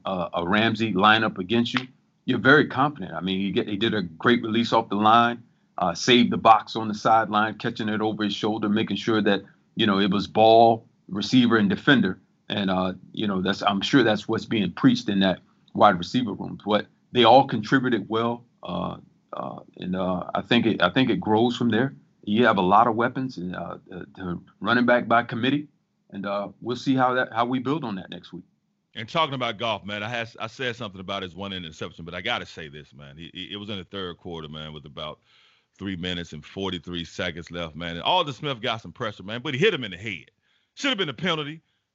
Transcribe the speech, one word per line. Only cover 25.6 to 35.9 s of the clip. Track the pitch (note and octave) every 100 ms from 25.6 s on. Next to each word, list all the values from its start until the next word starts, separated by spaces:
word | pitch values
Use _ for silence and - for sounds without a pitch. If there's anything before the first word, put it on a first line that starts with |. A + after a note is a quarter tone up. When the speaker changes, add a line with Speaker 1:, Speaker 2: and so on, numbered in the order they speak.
| D3 _ _ _ _
Speaker 1:
and, | G2 G2
uh, | G2+ G2 -
we'll | A2 B2
see | - C3
how | B2+
that, | B2+ B2
how | A2+ A#2+
we | B2+
build | B2 D#3
on | B2+ F#2+
that | F2+
next | F2+ -
week. | E2+ - _ _ _ _ -
Speaker 2:
And | A2+
talking | E3 D#3 C3+
about | A#2+ G2+
Goff, | A#2 G2+ F2+
man, | G#2
I | G#2
has, | A#2+ A#2 -
I | A2
said | - B2+ A2+
something | G#2+ F#2
about | F#2 G2
his | F#2 E2+
one | G2
interception, | F#2+ E2 D#2 G2 D#2+ E2+
but | F2+
I |
gotta | G2 A2+ F2
say | - D#2
this, | D2 C#2+
man. | C2 C#2+ D2
He, | E2
he, | F2 F#2
it | G2+
was | G#2
in | G2+
the |
third | E2+ G2 F2+ E2
quarter, | F#2 E2 D#2
man, | D2+ D#2
with | D2+ C#2+
about | C#2 D2+ D2 _ _ _ _ _ _
three | G2